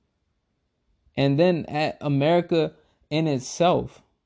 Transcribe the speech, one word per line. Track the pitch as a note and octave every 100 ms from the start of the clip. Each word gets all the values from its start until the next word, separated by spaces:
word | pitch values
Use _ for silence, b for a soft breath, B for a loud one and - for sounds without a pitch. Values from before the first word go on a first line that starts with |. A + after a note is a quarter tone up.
| _ _ _ _ _ _ _ _ _ _ _ -
And | C#3 C#3
then | F3+ E3 -
at | D3 D3+ -
America | D3 C#3 D3 F3 E3+ E3 D#3 - b b b
in | D3+ D#3+
itself, | C3 - - F3 C#3 A#2+ - _ _